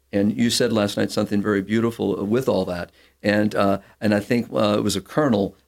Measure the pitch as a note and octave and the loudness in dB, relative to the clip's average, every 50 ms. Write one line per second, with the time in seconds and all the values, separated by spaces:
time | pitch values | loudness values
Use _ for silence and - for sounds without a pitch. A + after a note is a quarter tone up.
0 | _ _ - G2+ G2+ G#2 - - A#2+ A#2+ A2+ - C3 A#2 A2+ A2 G#2 G2+ - A2 | _ _ -2 0 0 0 0 0 0 0 2 2 0 0 2 2 0 0 0 -2
1 | G#2+ G2 - A2 G#2 G2 G#2+ G2+ G2 G#2+ G#2 G2+ G2 F#2+ G#2+ A2+ A2+ A#2 A2+ - | -2 -2 0 -2 -2 0 -2 -2 0 0 0 0 0 0 0 0 0 0 -2 -2
2 | G2+ G2 F#2+ - G2+ G2+ A2 B2+ C3 - G2+ F#2+ F#2 F#2 F2+ F2 F2 - _ _ | -2 -2 -2 -2 -2 0 0 0 0 0 0 0 0 -2 -4 -6 -8 -10 _ _
3 | - _ _ _ - G#2 G#2 G#2+ G#2+ G#2+ - - G2+ G2 G2 G2+ - - - _ | -20 _ _ _ -2 0 2 2 2 0 0 2 2 2 0 0 -4 -10 -14 _
4 | - G#2+ G#2 G#2 G#2 - B2 A#2+ A2 - - - A2 G#2 G#2 A2 A2+ G#2 F#2 F#2+ | 0 0 2 2 2 0 0 -2 -2 -2 0 0 2 2 2 2 0 0 -2 -4
5 | - - - D3 D3+ C#3 A2+ G#2 F#2 E2+ - - _ | -6 -4 -2 0 2 2 2 2 0 -2 -4 -10 _